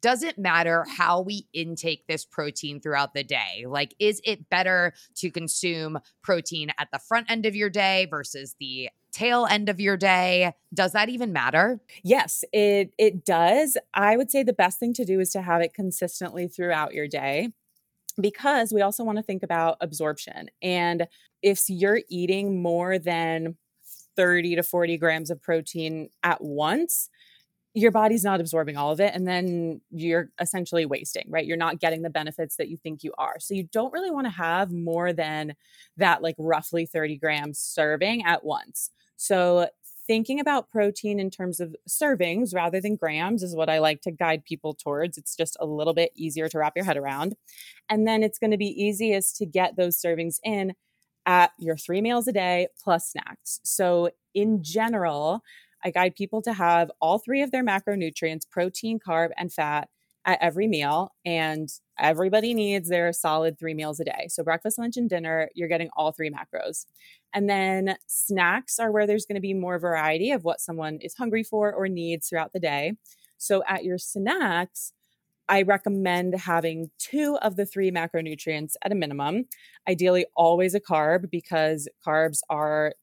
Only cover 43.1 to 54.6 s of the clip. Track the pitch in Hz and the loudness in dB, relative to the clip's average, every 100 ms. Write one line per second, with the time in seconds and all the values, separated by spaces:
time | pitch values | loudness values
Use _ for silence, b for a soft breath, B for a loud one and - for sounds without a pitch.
43.1 | 156 180 226 180 165 160 160 156 147 - | -2 0 -2 -2 -2 0 4 2 2 -4
44.1 | 160 170 160 - 151 156 147 - 143 170 | -2 0 0 -2 -8 -8 -8 -4 -2 -2
45.1 | 156 143 - 160 - 156 151 151 165 170 | -4 -12 -4 -4 -4 -4 -2 0 2 0
46.1 | - 160 151 160 160 151 170 190 143 139 | 0 -6 -4 -4 0 0 0 -2 -2 -2
47.1 | 139 165 214 _ B B B _ 214 220 | -4 -4 -6 _ B B B _ 2 4
48.1 | 220 214 214 220 208 202 - 202 196 226 | 4 2 2 0 2 0 0 0 0 0
49.1 | 196 190 - 196 165 180 - 180 170 175 | 2 0 -4 -2 0 0 2 0 2 0
50.1 | 165 170 - - 208 190 185 _ _ _ | 0 -2 -4 -4 -2 -2 -6 _ _ _
51.1 | _ - 180 175 _ 165 156 - 180 226 | _ 4 6 6 _ -4 -4 -2 0 2
52.1 | 240 233 202 180 180 180 _ - 170 - | 0 0 0 2 2 0 _ 0 2 0
53.1 | - - - - - - - 185 175 175 | -10 -12 -14 -10 -8 -4 0 4 4 2
54.1 | - _ 196 208 214 | -2 _ 0 2 2